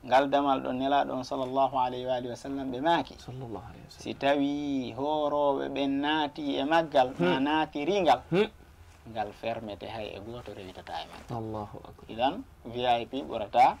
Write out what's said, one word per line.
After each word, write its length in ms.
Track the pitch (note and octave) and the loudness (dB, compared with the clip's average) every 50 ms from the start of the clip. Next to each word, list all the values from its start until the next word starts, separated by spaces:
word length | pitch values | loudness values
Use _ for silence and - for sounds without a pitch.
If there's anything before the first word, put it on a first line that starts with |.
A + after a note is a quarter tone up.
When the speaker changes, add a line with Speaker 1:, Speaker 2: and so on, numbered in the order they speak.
| - B2+ | -2 6
Speaker 1:
Ngal 220 | A#2+ C3 C#3+ C#3 | 6 6 6 6
damal 300 | C3+ C#3 C#3+ C#3+ C3+ C3+ C3 | 4 2 4 4 2 2 0
ɗon, 100 | C3+ C3 B2+ | -2 -2 0
Nelaɗo 340 | C3 C3+ C#3+ C#3 C#3 C#3 C3+ | 0 2 4 2 2 2 -2
on 100 | C3 B2+ | -6 -6
sallallahu 540 | - C#3 C3+ C3 B2+ B2+ C3+ C3+ B2+ C3 C3 | -4 -4 -4 -4 -2 2 2 2 2 2 0
alayhi 280 | B2+ B2+ B2 B2+ B2+ | 0 0 -2 -4 -4
wa 80 | B2+ C3 | -2 -2
alihi 160 | B2 B2 B2+ | -2 -2 -6
wa 60 | A#2 | -10
sallam 340 | A2+ - C#3+ C#3 C#3 C3+ C3 B2 | -8 -8 -8 -8 -6 -6 -6 -6
ɓe 80 | B2 | -2
maaki. 340 | C#3 E3 E3+ E3 C#3 - - - | 2 2 2 2 2 -4 -10 -16
Speaker 2:
Sallallahu 420 | - - B2 C3 C3 A#2 G#2+ F#2+ - - | -14 -14 -12 -12 -10 -10 -10 -12 -12 -14
alayhi 160 | - - - | -16 -18 -18
wa 60 | - | -20
sallam. 120 | - - - | -18 -12 -8
Speaker 1:
Si 120 | - A2+ | -8 -8
tawi 800 | - - C#3 C#3+ D3 C#3+ C#3 C#3+ D3 D3 C#3+ C#3 C3+ B2+ A2+ A2+ | 0 2 2 4 4 2 0 0 -2 -4 -2 -2 -2 -4 -4 -6
horoɓe 720 | A#2 C#3 D3 D3+ D#3 D3+ D3 D3 D3 D3 C#3+ C#3 C3+ C#3 C#3 | -4 -2 -2 0 0 0 0 2 2 2 2 2 2 -2 -4
ɓen 320 | C#3 C3+ C#3 C#3 C#3 C#3 | -2 -2 -2 0 0 0
naati 560 | C#3+ C#3+ D#3 D#3 D3+ D3 - - D3+ C#3+ C#3 | 0 0 2 0 0 -2 -4 -6 -4 -4 -2
e 80 | C#3 C3+ | -2 0
maggal, 480 | C#3+ D#3+ E3+ E3 D#3 C#3+ C#3+ B2+ - C3+ C#3+ | 2 4 2 2 4 4 4 4 4 2 0
Speaker 2:
Hmm. 80 | E3+ F3+ | 2 2
Speaker 1:
ma 120 | F3 C#3+ | 2 2
naatiringal, 800 | C3+ D3 D3+ D#3 D#3 D3+ - D3+ D3 D3+ G3 G3+ F#3 D3+ D3 - - - | 2 2 2 2 0 0 -2 -4 0 0 2 2 6 4 4 4 2 0
Speaker 2:
Hmm. 180 | D#3+ F3+ G#3+ G#3+ - - - - - - - - - - - A#2 A2 | 2 2 2 2 0 -14 -20 -20 -20 -20 -20 -20 -20 -20 -18 -10 -4
Speaker 1:
ngal 200 | A2+ G#2+ G2+ G2 | -4 -4 -4 -6
fermete, 540 | - - A2+ A#2 A#2 A2+ G#2+ G2+ F#2+ - | -6 -4 -4 -4 -2 -4 -8 -10 -8 -10
hay 200 | G#2 G#2+ A2+ G#2+ - - | -10 -8 -8 -8 -8 -10
e 40 | G2+ | -10
goto 320 | G2 A2+ A2+ A#2+ - G#2+ G#2 | -12 -10 -12 -12 -12 -12 -12
rewitata 380 | G#2+ G2 F2+ F2 F2+ F2 - E2+ E2 D#2+ | -12 -12 -12 -14 -14 -12 -10 -8 -8 -10
e 40 | D#2+ - | -10 -14
maggal. 240 | - - - A#2+ | -18 -14 -10 -8
Speaker 2:
Allahu 400 | A#2 A2 A2+ A2 G#2+ G#2 G#2 - - - | -8 -6 -6 -6 -6 -8 -8 -12 -16 -16
akbar. 200 | - - - - - | -16 -20 -20 -16 -14
Speaker 1:
Idan, 340 | G#2+ A2 A#2+ C3+ E3+ A3 C4+ - - - - | -4 0 0 0 0 -2 -10 -14 -18 -18 -16
V 220 | B2+ A2+ A#2+ B2 | -10 -6 -2 2
I 180 | B2 A#2+ A#2+ A#2 | 2 2 2 0
P 180 | A2 - C3 D3+ | -4 -6 -8 -6
ɓurata 540 | - B2 A2+ G#2 G#2 - A#2 B2 D3+ G#3 - | -6 -6 -6 -6 0 6 8 8 8 8 4